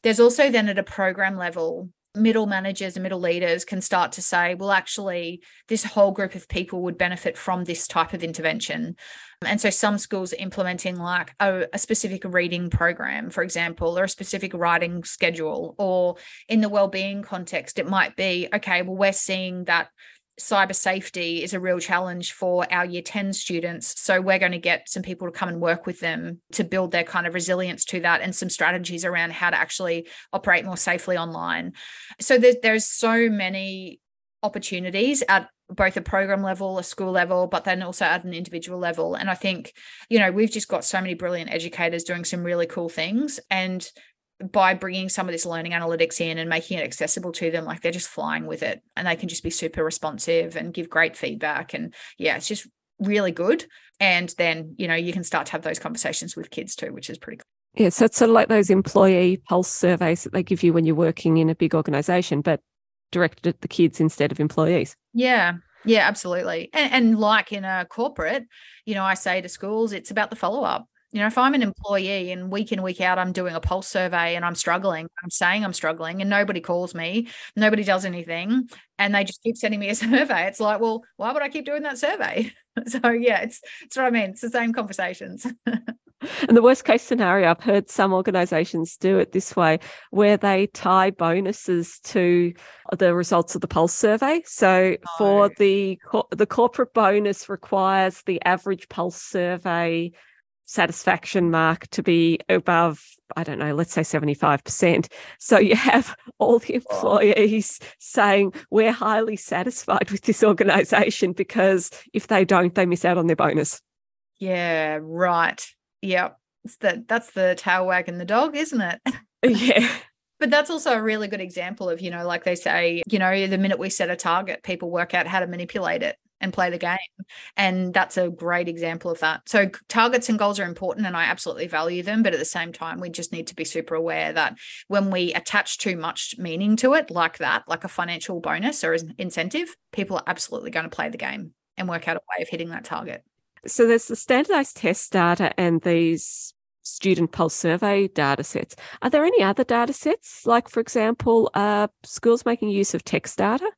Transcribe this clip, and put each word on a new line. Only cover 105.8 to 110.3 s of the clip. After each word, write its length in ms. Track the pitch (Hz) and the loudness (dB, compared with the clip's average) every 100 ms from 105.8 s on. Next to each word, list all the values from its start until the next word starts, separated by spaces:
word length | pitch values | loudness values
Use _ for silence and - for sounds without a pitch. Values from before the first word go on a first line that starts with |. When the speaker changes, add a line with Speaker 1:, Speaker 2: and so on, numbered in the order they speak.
| 254 247 - - - _ | 6 4 2 -12 -20 _
Speaker 2:
all 200 | 214 233 | 4 4
the 240 | - 247 - | 2 -4 -2
Speaker 1:
Oh. 0 | |
Speaker 2:
employees 880 | 202 - 202 208 208 214 220 - - - - | -2 4 6 6 6 4 2 -2 -6 -10 -20
saying, 540 | - - 202 202 196 - - | -4 2 4 4 2 -2 0
"We're 220 | 214 220 | 2 2
highly 440 | 233 214 214 226 208 | 2 0 0 0 -6
satisfied 720 | - - 247 - - 196 - | -4 -4 -4 -6 -2 0 0
with 120 | 196 | -2
this 200 | - | 0